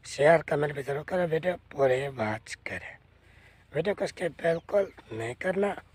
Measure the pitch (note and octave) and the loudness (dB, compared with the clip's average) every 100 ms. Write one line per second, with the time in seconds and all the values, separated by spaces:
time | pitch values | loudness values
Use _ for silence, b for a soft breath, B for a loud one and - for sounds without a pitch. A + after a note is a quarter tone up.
0 | - - C#3+ E3 - D3 D3 C#3+ C#3 C#3+ | -12 4 6 6 4 0 0 -4 -6 -6
1 | D3+ F#3 F3 D#3+ F3 C3+ _ - C3+ B2+ | -2 -2 0 0 -2 -4 _ 0 2 4
2 | C#3+ C3 G#2+ G#2+ - - - - - - | 0 -4 -4 -4 -8 -14 -10 -10 -12 -18
3 | _ b b b b b b D3 E3 G3 | _ b b b b b b -4 -2 -2
4 | F#3+ - F3+ C3+ E3+ E3 - G3+ G3 - | -4 -4 -6 -2 0 0 0 0 0 -6
5 | - A2 A2+ B2 F3+ F#3 G3+ F3+ - | -12 -8 -8 -6 -4 0 -2 -2 -12